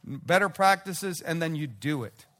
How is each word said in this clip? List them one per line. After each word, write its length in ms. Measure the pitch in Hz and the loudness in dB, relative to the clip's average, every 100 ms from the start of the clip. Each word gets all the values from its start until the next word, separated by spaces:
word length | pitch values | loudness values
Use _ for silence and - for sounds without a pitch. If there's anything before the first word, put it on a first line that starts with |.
better 460 | - 139 - 180 202 | -12 -12 2 4 4
practices, 720 | - 196 190 202 175 196 170 | 4 4 4 0 -6 -6 -6
and 180 | - 165 | -4 -2
then 160 | 160 156 | -2 -2
you 120 | 147 | -6
do 360 | 104 143 147 | -6 -4 -4
it. 220 | 110 _ - | -6 _ -20